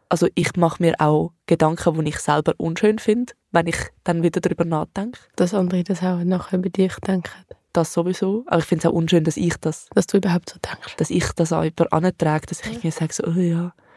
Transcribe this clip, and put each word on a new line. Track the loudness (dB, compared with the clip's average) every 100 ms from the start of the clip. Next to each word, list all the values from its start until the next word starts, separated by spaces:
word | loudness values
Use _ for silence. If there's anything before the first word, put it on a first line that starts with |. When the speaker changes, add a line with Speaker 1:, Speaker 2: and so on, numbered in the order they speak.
| -4
Speaker 1:
Also | 0 0
ich | 0 -2 2
mache | 0 2
mir | 0 2
auch | 2 2 0 -6 -2
Gedanken, | 2 2 2 0 0
die | -2
ich | -2
selber | 0 2 2 0
unschön | -2 2 2 2
finde, | 0 0 -2 -8 _
wenn | 0 0
ich | -2 -6 -6
dann | -2 2
wieder | 2 0
darüber | 0 0 0
nachdenke. | -2 -2 -6 -8 -10 _ -2
Speaker 2:
Dass | 0
andere | 2 0 0
das | -2 -2
auch | 0 0
nachher | 0 0 -2 -4
über | -2
dich | 0 0 -2 -2
denken. | -2 -4 -14 -20 -20 _
Speaker 1:
Das | -2 0
sowieso. | 0 -2 -2 -2 -2 0
Aber | -2
ich | 0
finde | 0 2
es |
auch | 2
unschön, | 2 2
dass | 2 0
ich | -2 -2
das | -4 -6 -2
Speaker 2:
Dass | 0 2
du | 0
überhaupt | 2 0 -2
so | -10
denkst. | -12 -12 -10 -4
Speaker 1:
dass | -2
ich | 0 0
das | 0 0
auch | 0
jemand | 0 0 0
antrage, | 2 0 0 0 0 -4
dass | -10
ich | -10
Speaker 2:
Ja. |
Speaker 1:
irgendwie | -6 -6
sage, | -4 -4
so, | -4 -2
oh | 0
ja. | 0 0 -4 -10 _